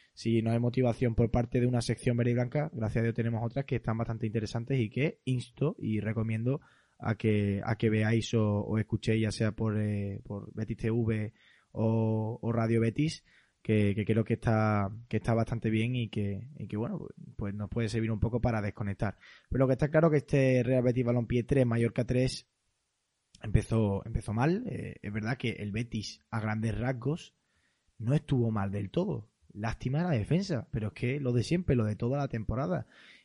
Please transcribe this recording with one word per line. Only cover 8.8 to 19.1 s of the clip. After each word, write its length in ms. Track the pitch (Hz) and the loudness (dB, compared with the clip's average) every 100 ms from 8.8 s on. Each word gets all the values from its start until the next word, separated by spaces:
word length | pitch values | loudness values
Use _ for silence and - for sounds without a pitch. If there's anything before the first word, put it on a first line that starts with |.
| - 110 - 113 | 0 -2 0 2
ya 80 | 110 | 0
sea 200 | - 107 | 0 -2
por, 260 | 104 110 107 | 0 -2 0
eh, 400 | 104 104 101 101 | 0 -2 -4 -6
por 300 | - 101 - | -8 -10 -10
Betis 240 | - 107 113 | -8 -6 -4
T 140 | 113 | 0
V 420 | 117 113 110 107 - _ _ _ | 0 0 0 -4 -10 _ _ _
o, 680 | - 113 113 110 110 110 123 | -2 2 2 2 0 -2 -4
o 100 | 113 | -2
Radio 260 | 113 113 117 | 0 2 2
Betis, 460 | 113 110 151 - _ _ _ _ | 2 0 -2 -4 _ _ _ _
que, 320 | - 107 101 101 | 2 4 4 2
que 100 | 104 | 2
creo 180 | 110 | 2
que 120 | 110 113 | 2 0
está, 540 | - 110 107 104 98 107 120 | 2 4 4 2 0 -6 -4
que 80 | 110 | -2
está 160 | - | 0
bastante 360 | 117 113 117 113 | 0 0 -2 0
bien 240 | 110 117 | 0 0
y 140 | 123 110 | -2 -4
que, 400 | 107 101 98 123 151 | -2 -2 -4 -8 -12
y 100 | 101 | -8
que, 100 | 104 | -4
bueno, 220 | 120 214 | -4 -6
pues, 120 | - - - - | -10 -16 -16 -8
pues 180 | 101 | -6
nos 160 | 101 101 | -6 -6
puede 200 | 120 110 | -4 -2
servir 220 | 113 110 | -2 -2
un 100 | 107 | 0
poco 180 | 117 117 | 0 2
para 220 | 120 110 | 2 0
desconectar. 560 | 104 - 101 98 107 | -2 -4 -4 -2 -4